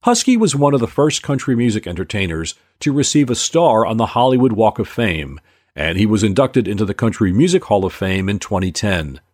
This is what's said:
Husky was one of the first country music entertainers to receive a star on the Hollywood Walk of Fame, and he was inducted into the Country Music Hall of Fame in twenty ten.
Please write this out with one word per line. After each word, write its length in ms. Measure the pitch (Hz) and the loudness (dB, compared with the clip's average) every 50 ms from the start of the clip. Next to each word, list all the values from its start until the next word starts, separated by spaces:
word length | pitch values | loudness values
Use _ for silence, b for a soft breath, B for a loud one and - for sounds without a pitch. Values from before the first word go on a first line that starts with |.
| - | 2
Husky 340 | 240 240 233 - - 247 | 2 0 2 2 2 2
was 180 | 226 220 180 135 | 2 2 0 2
one 180 | 139 143 143 139 | 2 2 2 2
of 60 | 135 | 2
the 80 | - | 0
first 360 | - - - 147 156 143 - - | -2 0 0 2 2 0 -2 -4
country 320 | - 143 127 - - 127 | -4 -4 -4 -2 -2 0
music 320 | 117 120 120 104 107 - | 2 2 0 0 -2 -6
entertainers 680 | 90 87 85 95 - - 104 95 87 82 80 82 80 - _ _ _ _ _ | -6 -8 -8 -8 -6 -4 -4 -4 -2 -4 -4 -6 -8 -10 _ _ _ _ _
to 140 | - 151 135 | -4 -2 0
receive 360 | 143 139 - - 156 143 123 | 0 -2 2 2 2 2 2
a 60 | 120 | 0
star 500 | - - - - 165 170 156 117 110 113 | -4 -4 -2 0 2 4 4 4 2 2
on 120 | 87 113 | 0 0
the 100 | 110 117 | -2 -2
Hollywood 440 | 107 - 120 123 131 131 127 127 123 | -2 0 2 2 4 4 4 2 2
Walk 260 | 107 101 113 107 - | 2 4 2 2 2
of 100 | - 104 | 0 -6
Fame, 520 | - - - 117 104 85 78 73 67 69 71 _ _ _ _ _ _ _ | -6 -4 -4 -2 -2 -2 -4 -6 -10 -12 -18 _ _ _ _ _ _ _
and 220 | 69 76 80 85 | -6 -4 -2 0
he 80 | 95 107 | 0 2
was 180 | 107 110 104 104 | 2 2 2 2
inducted 440 | 107 95 107 139 123 - 131 110 | 0 2 2 0 2 2 0 0
into 180 | 90 104 101 214 | 0 -2 -2 -2
the 80 | 190 101 | -4 -2
Country 380 | - - 113 - - 113 95 | -2 -2 -2 0 0 0 0
Music 320 | 90 107 151 185 175 185 - | 2 2 2 2 2 0 0
Hall 200 | - 107 101 95 | 0 0 0 0
of 80 | 92 - | -2 -4
Fame 340 | - 98 95 95 95 95 | -4 -4 -2 -2 -2 -2
in 120 | 95 101 101 | -2 -2 -4
twenty 320 | - - 104 95 92 92 | -4 -4 -4 -2 -2 -2
ten. 480 | 80 - - 104 95 87 78 73 67 - _ _ | -4 -4 -2 -2 -2 -2 -2 -6 -10 -14 _ _